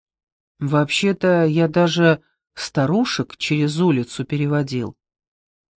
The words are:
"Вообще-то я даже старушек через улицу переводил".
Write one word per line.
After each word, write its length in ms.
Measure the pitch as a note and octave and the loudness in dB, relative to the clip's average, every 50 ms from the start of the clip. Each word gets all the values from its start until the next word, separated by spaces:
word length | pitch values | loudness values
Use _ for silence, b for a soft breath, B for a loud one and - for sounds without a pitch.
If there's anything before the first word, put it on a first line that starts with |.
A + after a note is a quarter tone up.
| _ _ _ _ _ _ _ _ _ _ _ - | _ _ _ _ _ _ _ _ _ _ _ -8
"Вообще-то 840 | C#3+ C#3+ C#3+ D3 D3 D3 - - - G3 G3 - - F#3 F3+ E3+ E3+ | -4 0 0 0 0 0 0 -2 0 0 0 0 2 2 2 4 2
я 240 | D#3+ D3+ D#3+ E3 D#3+ | 2 2 2 0 2
даже 540 | D#3 F3 F3 E3+ D#3 E3+ E3+ E3 D#3+ D3+ _ _ _ _ _ _ _ | 2 2 0 2 2 4 4 4 4 2 _ _ _ _ _ _ _
старушек 800 | - - - - - C#3 C3+ E3 G#3 B3 B3 - - B2 - - - | -14 -14 -6 -2 -2 0 2 2 0 0 -2 -2 -4 -6 -6 -8 -10
через 420 | - - D#3 D3+ D3 D3 D3 D#3 | -6 -4 -2 0 0 0 0 0
улицу 440 | F3+ F3+ D3+ B2+ A#2+ - - - C3 | 2 2 2 0 0 -4 -6 -8 -8
переводил". 720 | - - C#3+ D3 C#3+ D3 D3 D3 C3+ C3+ B2+ A#2 G#2 - _ _ _ _ _ _ _ _ _ _ _ _ _ _ _ _ _ | -6 -4 -4 -2 0 0 -2 -2 -2 -4 -6 -6 -6 -10 _ _ _ _ _ _ _ _ _ _ _ _ _ _ _ _ _